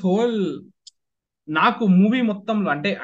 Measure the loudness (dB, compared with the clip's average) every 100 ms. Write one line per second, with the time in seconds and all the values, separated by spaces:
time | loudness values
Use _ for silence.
0 | 0 0 0 -2 -4 -6 -14 _ -20 _
1 | _ _ _ _ -6 0 0 2 2 4
2 | 4 2 -2 -4 -4 -4 -2 -2 -4 -6